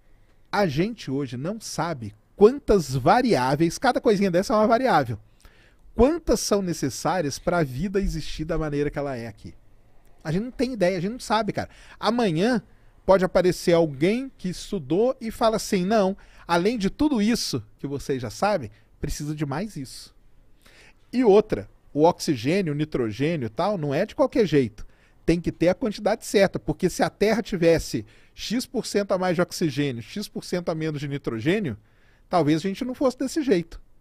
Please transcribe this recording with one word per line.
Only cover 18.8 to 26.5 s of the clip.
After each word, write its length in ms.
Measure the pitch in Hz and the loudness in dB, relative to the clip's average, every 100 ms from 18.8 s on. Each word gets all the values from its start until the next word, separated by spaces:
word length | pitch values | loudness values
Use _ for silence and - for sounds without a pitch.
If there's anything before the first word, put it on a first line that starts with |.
| _ _ | _ _
precisa 340 | 147 - 147 151 | -8 -6 -6 -6
de 100 | 147 | -4
mais 300 | 135 190 151 | -4 -8 -10
isso." 360 | 131 - - _ - - _ - - - - _ _ | -14 -16 -20 _ -20 -20 _ -20 -20 -20 -20 _ _
E 120 | 240 | 2
outra, 460 | 247 196 - - 98 _ _ | 6 6 4 -6 -8 _ _
o 100 | - | 2
oxigênio, 720 | 160 175 - 131 120 190 170 | 2 2 -2 -2 0 -2 -2
o 20 | 143 | -4
nitrogênio 720 | 151 151 113 104 147 170 113 | -4 -4 -4 -2 -2 -2 -6
e 20 | |
tal, 280 | - 180 208 | -2 -2 -2
não 160 | 147 | -2
é 120 | 139 214 | -2 -2
de 100 | - | 0
qualquer 300 | 262 294 202 | 0 2 2
jeito. 400 | 147 117 - - - _ _ - | 4 2 -4 -18 -18 _ _ 0
Tem 140 | 170 | 0
que 100 | 165 | -2
ter 180 | - 165 | 0 0
a 60 | 196 | 2
quantidade 500 | 226 202 208 226 - | -4 -2 -2 -2 0
certa, 340 | 220 190 | 2 2